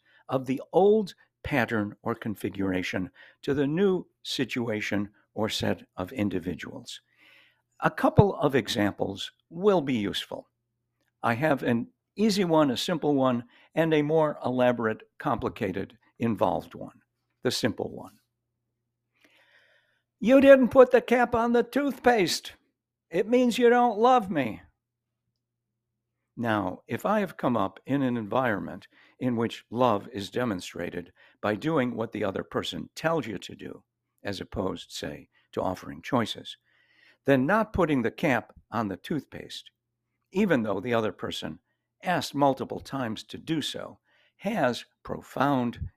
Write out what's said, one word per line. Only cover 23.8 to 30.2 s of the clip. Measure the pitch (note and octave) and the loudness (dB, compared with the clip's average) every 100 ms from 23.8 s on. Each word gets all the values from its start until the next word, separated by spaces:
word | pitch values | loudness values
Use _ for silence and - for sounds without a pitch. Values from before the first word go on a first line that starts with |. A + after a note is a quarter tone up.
| A#3+ G#3 | 2 4
love | A#3+ B3+ G3 | 4 4 2
me." | D#3 A#2 F#2+ - _ _ _ _ _ _ _ _ _ _ _ _ _ _ _ _ - | -2 -2 -6 -16 _ _ _ _ _ _ _ _ _ _ _ _ _ _ _ _ -6
Now, | A#2 G#2+ F#2 - - | -2 0 -2 -6 -8
if | A#2 F#3 | -4 0
I | G#3+ | 0
have | F#3+ - | -2 -4
come | C#3+ A2+ | -2 0
up | F#2+ - - | -2 -4 -4
in | C#3 | -2
an | C3 A#2+ | 0 -2
environment | G#2 A#2+ B2+ F#2+ D#2+ F#2 - _ _ - | -2 -2 0 -2 -6 -12 -18 _ _ -6
in | B2+ A#2 | -2 0
which | A2+ - - | -2 -4 -8
love | A#2 B2 G2+ - | 0 2 2 -4
is | G2+ | -10